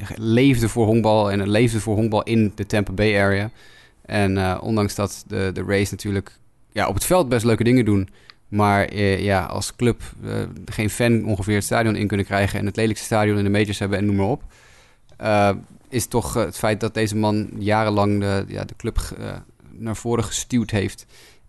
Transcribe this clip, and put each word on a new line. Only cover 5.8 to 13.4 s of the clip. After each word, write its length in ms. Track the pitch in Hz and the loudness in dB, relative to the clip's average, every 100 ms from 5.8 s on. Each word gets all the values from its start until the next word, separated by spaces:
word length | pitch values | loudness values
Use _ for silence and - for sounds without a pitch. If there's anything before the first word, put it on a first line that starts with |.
| 101 | 0
natuurlijk, 400 | 98 104 98 - - - _ _ | -4 -4 -4 -6 -14 -20 _ _
ja, 160 | 104 95 | -2 -2
op 60 | |
het 120 | 98 - | 0 2
veld 240 | 180 135 | 2 2
best 160 | 120 117 | 2 2
leuke 180 | 107 | 2
dingen 220 | 113 127 107 | 4 4 4
doen, 240 | 101 92 - - - - | 2 0 -8 -20 -20 -6
maar, 380 | 104 104 101 95 | 0 2 4 2
eh, 380 | 101 101 95 | 0 0 2
ja, 220 | 101 95 - | 2 0 0
als 300 | 98 - - | -6 -8 -2
club, 260 | 120 - - - 104 | 0 0 -6 -14 -8
eh, 60 | 107 95 - - | -6 -6 -10 -10
geen 240 | - 107 | -4 -4
fan 360 | - 120 113 104 | 0 2 2 0
ongeveer 300 | 101 98 104 | -2 0 0
het 80 | |
stadion 320 | - 117 113 98 | 0 0 0 0
in 120 | 104 | 0
kunnen 180 | 101 98 | -2 0
krijgen 340 | 98 101 101 | 0 0 -2
en 60 | 101 | -4
het 100 | 104 | 0
lelijkste 300 | 110 104 - | -2 -2 -2
stadion 320 | 110 107 | 0 2
in 60 | 104 | 2